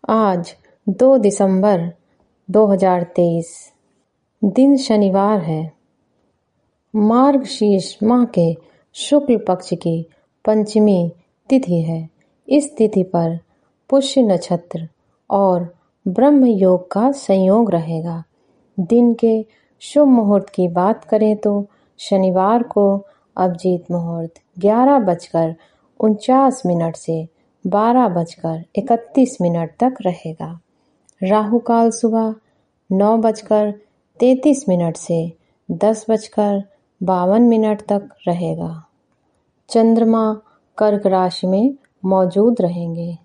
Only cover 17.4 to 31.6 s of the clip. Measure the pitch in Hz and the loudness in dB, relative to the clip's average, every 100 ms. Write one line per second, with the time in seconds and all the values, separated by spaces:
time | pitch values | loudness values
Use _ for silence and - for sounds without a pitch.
17.4 | 185 214 220 170 160 160 170 170 - _ | 2 2 2 -2 -4 -8 -8 -10 -14 _
18.4 | _ _ _ - 165 233 240 226 226 220 | _ _ _ -8 0 2 2 2 0 0
19.4 | 220 _ _ _ - 285 285 247 208 202 | -6 _ _ _ -4 2 4 4 4 0
20.4 | 202 - 180 175 185 226 - 214 214 214 | -2 -4 -2 0 -2 -2 -2 0 0 0
21.4 | 208 208 202 _ _ _ - 196 190 185 | -2 -2 -6 _ _ _ -2 0 2 0
22.4 | 190 233 240 - 202 196 196 _ _ - | 2 0 0 0 2 0 -6 _ _ -4
23.4 | 185 170 185 175 175 175 170 165 165 _ | -4 -2 -4 -4 -4 -6 -6 -8 -10 _
24.4 | _ 180 196 220 262 285 196 170 - 165 | _ -2 0 2 2 2 0 -4 -4 -4
25.4 | 165 165 _ _ _ _ 220 208 - 262 | -2 -6 _ _ _ _ -2 0 0 2
26.4 | 269 262 180 170 165 160 - 165 165 _ | 2 0 -4 -2 -4 -8 -8 -8 -8 _
27.4 | _ _ 185 202 226 247 233 175 170 - | _ _ -4 0 2 2 0 -2 -6 -8
28.4 | 165 160 170 - 262 233 - - 254 - | -8 -8 -8 -8 -2 -2 0 0 0 0
29.4 | 175 170 160 - 247 262 190 170 165 160 | -2 -2 -6 -2 -2 -2 -6 -6 -12 -14
30.4 | 160 170 _ _ _ _ _ _ 190 214 | -14 -16 _ _ _ _ _ _ 0 0
31.4 | 214 233 | 0 -2